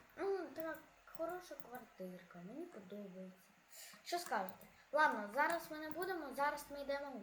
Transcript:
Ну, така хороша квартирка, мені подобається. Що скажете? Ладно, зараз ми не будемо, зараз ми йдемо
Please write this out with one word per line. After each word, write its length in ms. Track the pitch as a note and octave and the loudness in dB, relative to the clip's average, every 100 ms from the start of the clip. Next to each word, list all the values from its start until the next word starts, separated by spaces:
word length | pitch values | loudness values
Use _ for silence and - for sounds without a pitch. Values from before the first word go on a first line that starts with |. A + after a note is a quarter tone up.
| - - | -16 -4
Ну, 300 | F#4+ F#4+ D4 | 0 0 -2
така 320 | C#4+ D#4+ D4+ - - - | -4 -4 -4 -10 -20 -16
хороша 480 | - E4 F4+ - | -4 -4 -4 -8
квартирка, 840 | C#4+ - A#3+ - - F#3 F3+ F3 F3+ | -14 -10 -12 -12 -10 -10 -10 -14 -14
мені 280 | F3+ C4+ F4 | -10 -8 -10
подобається. 760 | A#3 F#3+ G#3 G3 F#3 F#3 - - - - - - - | -10 -12 -10 -10 -10 -12 -14 -20 -20 -20 -16 -16 -12
Що 140 | - E4+ | -2 -2
скажете? 480 | - A3+ F#3+ - - - - | 2 0 0 -6 -16 -18 0
Ладно, 380 | D4 D4+ A3+ G#3 | 8 8 8 0
зараз 360 | A#3+ D#4 E4+ - | 4 6 6 0
ми 80 | D#4 | -8
не 120 | D#4 | -4
будемо, 440 | D#4 F#4 F4+ C#4+ | -2 0 0 -2
зараз 320 | C4+ C#4+ D4 - | 4 4 4 -4
ми 100 | C#4+ | -6
йдемо 300 | C4+ C#4 C#4+ A#3+ | 0 0 0 -6